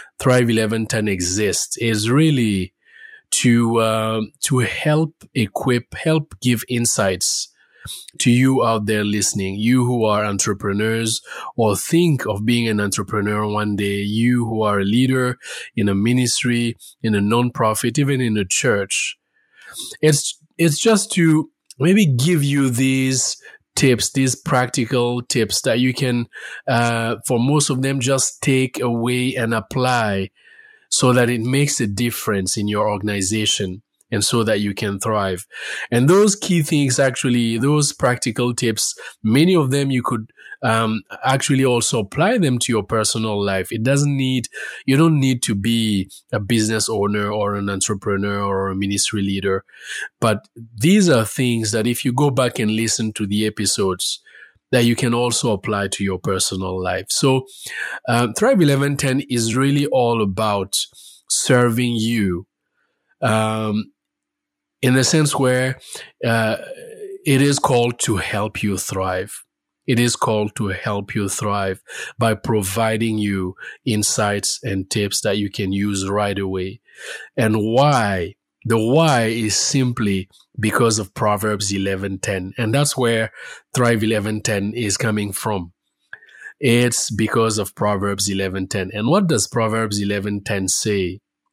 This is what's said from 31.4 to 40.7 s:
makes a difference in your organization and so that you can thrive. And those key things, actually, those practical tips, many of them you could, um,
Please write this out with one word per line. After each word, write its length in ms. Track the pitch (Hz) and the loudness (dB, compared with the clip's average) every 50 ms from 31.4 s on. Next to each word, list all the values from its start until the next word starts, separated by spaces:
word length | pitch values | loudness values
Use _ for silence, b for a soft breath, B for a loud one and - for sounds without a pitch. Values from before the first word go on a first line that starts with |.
makes 380 | 110 123 131 139 147 143 - - | 0 0 0 2 2 0 0 -2
a 60 | 120 | -2
difference 680 | 104 101 101 123 120 113 - - 113 104 98 95 90 - | -2 -2 -2 -2 -2 -2 -4 -2 -2 -2 0 -2 -2 -2
in 120 | 113 101 104 | -2 -2 -2
your 200 | 104 104 104 107 | 0 0 0 0
organization 920 | 104 98 101 107 101 101 95 98 110 110 107 104 - - 104 92 92 101 - _ _ _ _ _ | -2 -2 -2 -4 -2 -2 -2 -2 -2 0 0 0 -2 -2 -4 -6 -8 -12 -18 _ _ _ _ _
and 100 | - 107 | -4 -2
so 220 | 104 - - 117 110 | 0 0 0 2 2
that 160 | 107 110 104 | 2 2 0
you 140 | 104 101 98 | 0 -2 -2
can 260 | - 113 101 101 95 | -4 -4 -4 -4 -4
thrive. 440 | - 113 110 107 98 95 92 90 - B B B B B B B B B | -4 -2 -2 0 -2 -2 -4 -6 -8 B B B B B B B B B
And 180 | 120 120 123 143 | 0 2 4 6
those 280 | 180 196 208 214 - | 6 6 6 4 2
key 260 | - - - 180 170 | 0 -2 0 0 0
things, 380 | 151 - 165 147 143 131 123 - | 2 2 2 2 2 2 2 2
actually, 580 | 135 131 120 - - 131 120 120 117 113 113 113 | 2 2 0 0 0 0 2 2 2 0 0 0
those 340 | 127 139 151 151 147 147 | 2 2 2 2 2 0
practical 640 | - - - 127 123 117 - 135 107 - 123 123 120 | -2 0 0 0 0 0 -2 -4 -2 -2 -2 -2 -2
tips, 400 | - 127 117 110 110 - - B B B B B _ - | -2 -2 -2 -2 -2 -4 -6 B B B B B _ 0
many 320 | 107 113 139 160 180 190 | 2 4 6 6 6 6
of 160 | 170 147 127 | 4 4 2
them 180 | 131 143 139 135 | 0 0 0 0
you 120 | 135 123 - | 0 -2 -2
could, 260 | - 123 110 110 - B B B B B B | -2 -4 -4 -6 -8 B B B B B B
um, 400 | - 120 | -2 0